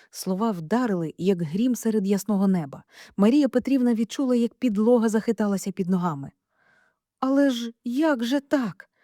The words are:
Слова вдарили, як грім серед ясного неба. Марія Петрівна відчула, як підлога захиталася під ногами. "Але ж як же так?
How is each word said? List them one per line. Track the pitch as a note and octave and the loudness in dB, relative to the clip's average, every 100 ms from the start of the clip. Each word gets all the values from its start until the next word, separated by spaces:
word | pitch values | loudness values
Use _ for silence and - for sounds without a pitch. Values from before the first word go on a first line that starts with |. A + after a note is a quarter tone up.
| _ | _
Слова | - F#3+ F#3 A3+ | -10 -6 -2 -2
вдарили, | F3 D#3 A#3 B3 F3+ D#3+ - | -4 -4 -2 0 -2 -4 -2
як | F3+ F3 | -2 0
грім | D3+ F#3+ B3+ A#3 | -2 -2 -2 -2
серед | A3+ G#3+ F#3+ | -2 0 0
ясного | G3 - G3 G3 | -2 0 0 2
неба. | F#3 D3 - - - - - | 0 -2 -12 -20 -20 -8 2
Марія | G#3 D4 C4+ | 4 4 4
Петрівна | B3 B3 C4+ A#3+ | 0 0 2 2
відчула, | A3+ A#3 - C4 B3 | 0 -2 -2 0 0
як | A#3 | 0
підлога | - B3+ G3+ A3 B3 A3 | -2 -2 2 4 4 4
захиталася | G#3+ A#3 G#3+ G#3 F#3+ G3 | 0 0 0 -2 -2 -4
під | F#3+ F3+ | -4 -2
ногами. | F#3 F3+ C#3 C#3 - _ _ _ _ _ _ _ _ | 0 -2 -4 -10 -16 _ _ _ _ _ _ _ _
"Але | C4 C#4 C#4+ | 0 2 2
ж | A#3 A#3 - | 0 -6 -10
як | A#3+ B3+ D#4+ B3 | -6 0 0 0
же | A#3 C#4 | 0 -2
так? | - C#4+ A3 - - _ | 0 -2 -2 -8 -18 _